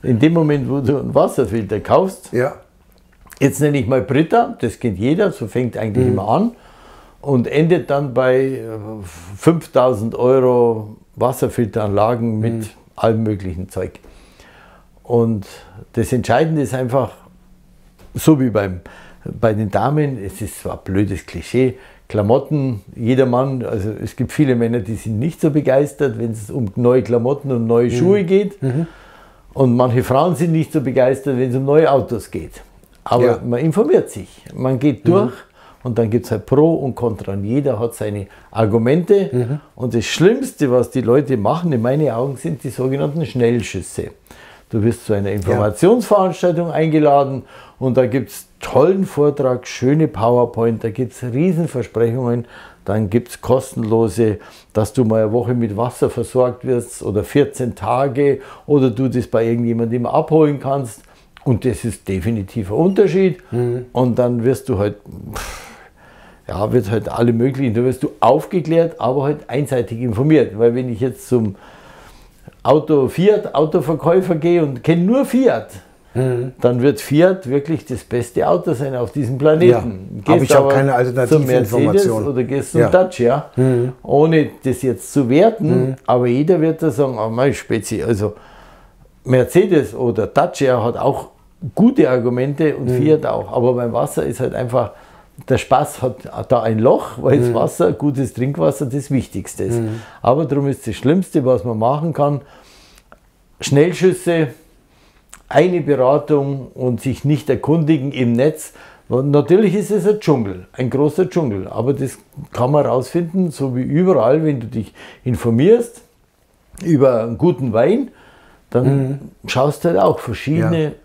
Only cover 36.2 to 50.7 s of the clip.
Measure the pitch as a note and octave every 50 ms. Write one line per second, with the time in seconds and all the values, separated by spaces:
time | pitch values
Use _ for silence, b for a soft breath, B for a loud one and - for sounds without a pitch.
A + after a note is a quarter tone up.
36.2 | - - A2+ G2+ - - C3+ C3 D#3 E3 E3 - C#3+ C3 A2 - A#2+ A2+ G2 F#2
37.2 | G2+ F#2+ G2 G2+ G2 G#2 A#2 C#3+ C#3 C#3 A#2+ G#2 A#2+ A#2 - - A2+ G#2+ G2+ G#2
38.2 | G2 b b b b b - G#2+ A2+ G#2 G2+ A#2 A2+ A#2+ C#3+ F3 E3+ E3+ G3+ G3+
39.2 | F#3+ E3 B2+ B2 A#2+ A2 C#3+ D3 - _ _ - B2 B2 A2+ A#2 A2+ - - -
40.2 | D#3 G3 A#3+ C#4 C#4+ - - - D3 C3 B2 B2+ A#2 - - C3 A#2 A2 A#2+ C#3+
41.2 | C#3+ A2+ C3 A2 G2 A2 D3 E3 F3 E3+ C#3+ A2+ A2 A#2+ C3+ D3+ D#3 C3+ A2+ A2+
42.2 | B2+ C#3+ C3+ A#2 - E3 D#3+ A#2+ - C3+ A2 - B2+ C3 C3 C#3 D3+ D3+ C#3+ E3
43.2 | D#3 A2 - B2+ A#2+ A#2 B2 A#2+ F#2 - - F#2+ E2 - - - - - - _
44.2 | _ B B B B B B B B _ - A2+ G#2 A#2 A2+ - - - G#2+ G2+
45.2 | G2 G2+ G2+ G#2 F2+ - A#2+ B2 G#2 G#2+ G#2+ - E3 F3 A#3 B3+ - - G#3 G3+
46.2 | F#3+ F#3 E3 - - F3 E3 E3 E3+ E3+ D3 D3+ D#3+ D#3+ D3+ D#3 D3+ D3 C#3 C#3+
47.2 | C#3 C#3 C3+ B2+ - B B B B B B B C3+ C3 A#2+ C3 B2+ A#2+ B2 C3+
48.2 | A2 - - - - _ _ _ - - - B2 C#3+ F3 F#3+ G3 F#3 - - C#3+
49.2 | D3 D3 C#3+ C#3+ C3 B2+ B2 B2 - - - - B2 B2+ C#3+ D#3 D#3+ D3 - F#2+
50.2 | G#2+ A#2 B2 B2 B2 A#2+ - A2+ A2+ A#2